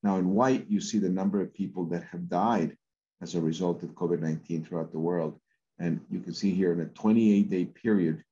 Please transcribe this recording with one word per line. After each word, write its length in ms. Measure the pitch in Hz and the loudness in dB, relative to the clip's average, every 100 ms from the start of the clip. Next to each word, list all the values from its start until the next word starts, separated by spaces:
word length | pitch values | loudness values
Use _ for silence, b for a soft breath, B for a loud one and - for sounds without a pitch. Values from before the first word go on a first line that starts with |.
Now 140 | 104 95 | 0 2
in 120 | 90 | 2
white, 380 | 98 131 131 - | 2 4 2 0
you 100 | 101 | -2
see 200 | - 107 | 0 0
the 100 | 95 | 0
number 320 | 92 98 101 | 0 0 0
of 140 | 90 - | -4 -4
people 300 | 92 92 85 | -6 -4 -4
that 180 | 87 - | -4 -6
have 180 | 87 87 | -10 -4
died 480 | 87 107 110 80 - _ _ _ _ | 0 2 2 0 -4 _ _ _ _
as 140 | 82 | -6
a 80 | 87 | -2
result 400 | 80 80 90 87 | -2 0 -2 -2
of 140 | 82 - | -6 -6
covid 240 | 87 85 | -2 -2
nineteen 440 | 80 78 - 82 | -2 -4 -4 -8
throughout 280 | 80 87 80 | -6 -6 -6
the 80 | 80 | -4
world. 400 | 82 87 80 - _ _ _ _ | -2 -2 -4 -8 _ _ _ _
And 220 | 85 80 - | -4 -4 -6
you 80 | 92 | -10
can 160 | 87 82 | -8 -2
see 180 | 101 | 0
here 180 | 90 92 | 2 2
in 100 | 85 | 0
a 40 | 78 | -2
twenty-eight 640 | - 110 113 110 101 101 | -2 2 4 6 6 4
day 160 | 95 87 | 0 -2
period 580 | - 113 104 85 80 - | -4 0 2 2 0 -6